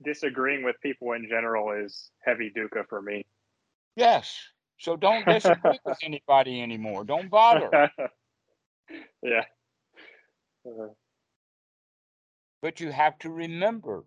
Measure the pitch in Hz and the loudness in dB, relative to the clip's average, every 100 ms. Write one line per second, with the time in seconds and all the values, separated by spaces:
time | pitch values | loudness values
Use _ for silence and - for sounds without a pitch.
0 | 147 147 143 131 131 139 123 - 143 127 | -10 -6 -4 -2 -2 -2 -4 -4 -8 -6
1 | 120 117 110 113 113 113 107 104 101 - | -6 -6 -4 -4 -2 -2 -2 -6 -8 -14
2 | - _ - 117 107 113 110 110 98 104 | -20 _ -4 -2 -4 -8 -6 -6 -8 -10
3 | 101 104 - _ _ _ _ _ _ 220 | -10 -10 -12 _ _ _ _ _ _ 2
4 | 233 170 - - - _ _ _ 170 165 | 2 2 -2 -14 -18 _ _ _ -6 0
5 | 190 226 180 170 185 170 160 - - - | 2 4 4 4 4 4 2 0 -4 -8
6 | 156 147 - 135 131 127 120 113 110 98 | -8 -8 4 4 4 -2 -6 -6 -6 -6
7 | 104 156 185 208 233 214 123 151 147 - | -4 -6 2 6 8 6 4 4 4 0
8 | 131 - _ _ _ _ _ _ _ - | -10 -10 _ _ _ _ _ _ _ -20
9 | - _ 123 117 - _ _ _ _ _ | -20 _ -4 -2 -4 _ _ _ _ _
10 | - _ _ _ _ _ 123 113 107 - | -20 _ _ _ _ _ -18 -14 -16 -18
11 | _ _ _ _ _ _ _ _ _ _ | _ _ _ _ _ _ _ _ _ _
12 | _ _ _ _ _ _ 160 160 160 135 | _ _ _ _ _ _ -10 -8 -6 0
13 | 151 147 160 165 170 165 202 226 151 92 | 0 0 -8 -10 -8 -2 -2 -2 -8 -12